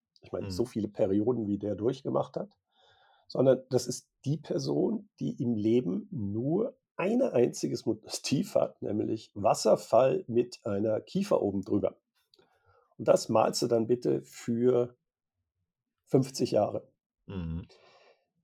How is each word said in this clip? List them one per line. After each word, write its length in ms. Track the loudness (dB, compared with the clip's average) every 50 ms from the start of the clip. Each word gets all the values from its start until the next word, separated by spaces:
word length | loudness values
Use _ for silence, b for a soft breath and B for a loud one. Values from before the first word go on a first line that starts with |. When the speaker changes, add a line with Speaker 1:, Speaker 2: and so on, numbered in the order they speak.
| _ _ _ _
Speaker 1:
Ich 100 | -16 -10
meine, 200 | -10 -8 -8 -6
so 120 | -4 -4 -4
Speaker 2:
Mhm. 40 | -2
Speaker 1:
viele 200 | -2 -4 -4 -4
Perioden, 580 | -2 -2 0 2 2 2 2 0 0 -2 -2 -2
wie 100 | -2 -2
der 180 | -2 -6 -4
durchgemacht 600 | -2 -2 -2 -2 -2 -6 -4 -2 -2 -2 -2 -6
hat. 220 | -8 -8 -8 _ _ _ _ _ _ _ _ _ _ _ _ _ _ _ _
Sondern 340 | -2 2 4 4 4 4 2 0
das 180 | -2 0 0 -2
ist 220 | -6 -8 -10 _ _ _ -4
die 120 | -4 -4 -4
Person, 680 | -4 -6 -6 -4 -2 -2 0 0 0 0 -2 -4 -6 -12 _ -8
die 220 | -8 -6 -6 -4
im 140 | -2 -2 -2
Leben 520 | 0 2 2 2 2 2 0 -4 -4 -6 -8
nur 680 | -8 -6 -6 -4 -4 -4 -2 -2 -2 -2 -2 -4 -6 _ _ _ _ -4
ein 240 | -2 0 0 0
einziges 640 | 0 2 4 2 2 2 2 -4 -4 -4 -4 -4 -2
Motiv 720 | -4 -4 -4 -6 -10 -12 -8 -2 -2 0 0 0 0 0
hat, 260 | 0 0 0 -4 _
nämlich 500 | -6 -4 -2 -2 -2 -2 -4 -6 -8 -12 _
Wasserfall 880 | -2 0 2 2 2 4 4 4 4 2 4 4 6 6 6 2 0 -2 0
mit 320 | 0 0 0 0 -6 -10 _
einer 340 | -4 -2 0 0 0 0 -2
Kiefer 420 | -4 -4 -4 -4 0 2 0 2
oben 200 | 2 0 -2 -2
drüber. 340 | -2 -2 -2 0 0 -2 -4 _ _ _ _ _ _ _ _ _ _ _ _ _ _ _ _ _ _ _ _ -4
Und 100 | 2 2
das 220 | 4 4 2 2
malst 320 | 4 4 4 4 2 -2
du 60 | 0 0
dann 200 | 2 0 2 0
bitte 340 | -2 0 0 0 -2 -2 -4
für 720 | -8 -16 -12 -6 -4 -2 2 2 2 4 2 0 -2 -6 _ _ _ _ _ _ _ _ _ _ _ _ _ _ _ _ _ _ _ _ _ _
fünfzig 460 | _ 2 2 2 2 -2 -4 -2 0
Jahre. 360 | 2 2 2 2 -2 -8 -10 _ _ _ _ _ _ _ _ -12
Speaker 2:
Mhm. 400 | -10 -8 -6 -6 -6 -8 -8 b b b b b b b b b b b b b _ _